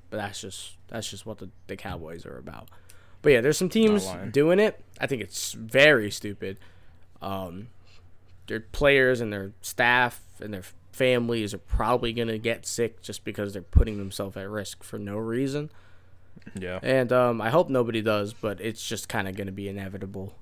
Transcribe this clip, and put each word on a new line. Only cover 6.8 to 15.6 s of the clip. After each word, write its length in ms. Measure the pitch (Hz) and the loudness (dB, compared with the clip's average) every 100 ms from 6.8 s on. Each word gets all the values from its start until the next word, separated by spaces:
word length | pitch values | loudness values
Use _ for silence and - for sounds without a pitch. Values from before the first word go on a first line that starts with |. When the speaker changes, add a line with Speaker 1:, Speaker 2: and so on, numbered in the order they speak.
| - - - - | -20 -20 -20 -12
Speaker 1:
Um, 460 | 92 95 92 87 120 - - - - - - - - | -8 -6 -8 -10 -14 -16 -20 -20 -20 -20 -20 -20 -8
their 120 | 113 | -8
players 600 | - - 143 139 127 123 | -6 2 6 6 6 4
and 120 | 113 | 0
their 200 | 101 98 - | -4 -8 -10
staff 580 | - - 120 123 123 - - - | -10 2 6 6 4 0 -14 -14
and 120 | 104 | -10
their 120 | 101 - - - | -10 -12 -18 -20
families 640 | - 131 123 117 117 104 98 | 0 4 4 2 0 -2 -6
are 40 | |
probably 540 | - - 113 123 117 | -4 0 2 2 0
gonna 260 | 117 113 110 | -2 -2 -2
get 280 | 113 113 - | -2 -2 -4
sick 340 | - 117 - | -2 -2 -2
just 220 | - 104 - | -12 -10 -8
because 280 | 107 101 98 | -6 -6 -6
they're 80 | |
putting 360 | 85 - 113 104 | 4 6 6 2
themselves 380 | 98 - 98 98 | -6 -6 -8 -8
at 120 | 98 | -8
risk 340 | 107 95 - | -6 -8 -10
for 160 | - 107 | -12 -10
no 180 | 101 104 | -6 -6
reason. 540 | 113 120 135 143 | -4 -2 -2 -2